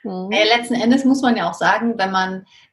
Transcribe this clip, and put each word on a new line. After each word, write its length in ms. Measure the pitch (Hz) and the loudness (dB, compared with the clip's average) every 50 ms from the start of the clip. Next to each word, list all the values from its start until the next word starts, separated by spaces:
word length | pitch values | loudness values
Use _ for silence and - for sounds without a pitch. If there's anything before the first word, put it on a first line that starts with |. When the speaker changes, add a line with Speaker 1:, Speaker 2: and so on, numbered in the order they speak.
| - | -12
Speaker 1:
Mhm. 260 | 214 185 185 185 196 | -10 -8 -8 -6 -2
Speaker 2:
Naja, 260 | 202 202 214 214 233 | 0 2 2 2 2
letzten 200 | 240 240 - 240 | 0 0 -2 -4
Endes 280 | - 220 233 254 277 - | 0 2 2 2 4 4
muss 180 | 262 269 - | 2 2 2
man 140 | 269 247 226 | 2 0 0
ja 140 | 208 170 170 | 0 -2 -4
auch 40 | 170 | -4
sagen, 400 | - 170 175 202 220 233 233 226 202 | -2 0 0 2 2 0 -2 -2 -2
wenn 140 | 190 190 | -2 -2
man, 340 | 190 185 190 185 190 190 190 _ _ _ _ _ | 0 0 -2 -2 -4 -8 -12 _ _ _ _ _